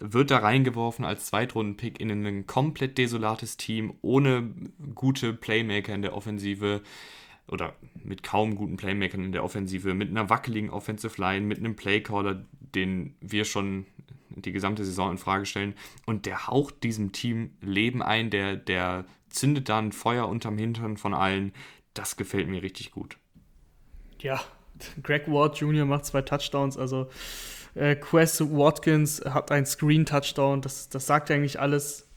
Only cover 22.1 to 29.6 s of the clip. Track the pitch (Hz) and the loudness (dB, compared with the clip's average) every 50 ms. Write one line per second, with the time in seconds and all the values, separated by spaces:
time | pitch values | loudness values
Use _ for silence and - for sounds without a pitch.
22.1 | - - 101 - - 98 87 78 95 90 87 95 - - - - - - - - | -6 -6 -6 -2 -2 -2 0 0 -2 -4 -6 -6 -8 -10 -14 -12 -10 -12 -12 -12
23.1 | - - _ _ _ - _ _ _ - _ _ _ _ - - - - - - | -14 -20 _ _ _ -20 _ _ _ -20 _ _ _ _ -20 -20 -20 -20 -20 -20
24.1 | - - - 135 135 127 - - - - _ - - - - - - 147 135 - | -16 -10 -6 -4 -4 -4 -6 -8 -14 -20 _ -20 -20 -18 -16 -16 -14 -8 -2 0
25.1 | 147 151 147 165 147 143 147 151 147 - 151 147 151 151 143 139 139 147 - - | 0 0 2 2 4 4 4 4 4 2 0 2 4 4 4 4 2 0 0 0
26.1 | - 135 135 - 139 147 - - - 139 139 139 135 - 131 127 131 131 131 131 | 0 0 0 0 0 -2 -2 0 0 0 0 0 0 -2 -4 -2 -2 -2 -2 -4
27.1 | - - - - - - - - - - - - - - 147 147 147 143 - - | -8 -14 -14 -12 -12 -12 -12 -12 -14 -16 -16 -12 -4 0 4 4 4 2 2 4
28.1 | - 165 165 160 - - 156 147 156 143 143 156 160 - - 160 156 151 151 139 | 6 8 8 8 6 2 2 2 4 6 6 6 6 6 4 4 6 6 6 4
29.1 | - - - 135 135 147 - - 147 143 | 2 -2 -4 -2 0 0 0 2 2 2